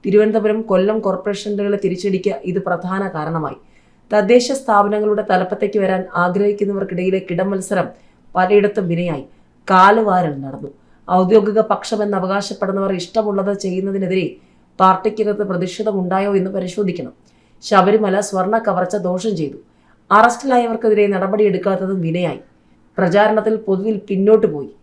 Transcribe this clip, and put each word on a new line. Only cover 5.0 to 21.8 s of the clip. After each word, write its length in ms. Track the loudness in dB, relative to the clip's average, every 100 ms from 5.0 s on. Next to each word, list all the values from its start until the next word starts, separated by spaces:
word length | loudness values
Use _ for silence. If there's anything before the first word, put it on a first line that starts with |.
| 0 0 0
തലപ്പത്തേക്ക് 480 | 0 0 -2 -2 0
വരാൻ 260 | 0 -2 -2 -2
ആഗ്രഹിക്കുന്നവർക്കിടയിലെ 1040 | 0 2 0 0 -2 -2 -4 -2 0 -2 -2
കിടമത്സരം 580 | -2 -2 -2 -2 -2 -4 -10 -20 _ _ -2
പലയിടത്തും 520 | 4 4 4 -2 -2
വിനയായി. 360 | -2 -2 -6 -10 _ _ _ 2
കാലുവാരൽ 680 | 6 6 6 4 2 0 -4
നടന്നു. 300 | -10 -12 -14 -16 _ _ -2
ഔദ്യോഗിക 500 | 0 6 4 4 0
പക്ഷമെന്ന് 560 | 0 -2 -4 -4 -2 -2
അവകാശപ്പെടുന്നവർ 760 | -2 -4 -4 -6 -4 -2 -2
ഇഷ്ടമുള്ളത് 680 | -4 -2 -2 0 -2 -2 -4
ചെയ്യുന്നതിനെതിരെ 680 | -4 -4 -4 -4 -2 -2 -2 -8 _ _ _ 2
പാർട്ടിക്കകത്ത് 640 | 4 4 -2 -2 -2 -2 -4
പ്രതിഷേധമുണ്ടായോ 880 | -4 -4 -4 -4 -2 -2 -2 0 0
എന്ന് 140 | 0
പരിശോധിക്കണം. 600 | -4 -6 -4 -4 -4 -10 _ _ _ _ _
ശബരിമല 580 | 2 4 4 2 0 -2
സ്വർണ്ണ 380 | -2 -4 -2 -2
കവർച്ച 380 | -2 -2 -4 -4
ദോഷം 400 | -4 -4 -4 -4
ചെയ്തു. 220 | -6 -10 _ _ _ _ _
അറസ്റ്റിലായവർക്കെതിരെ 960 | 4 4 2 0 2 2 0 2 4 2
നടപടിയെടുക്കാത്തതും 960 | 2 -2 2 2 2 0 -2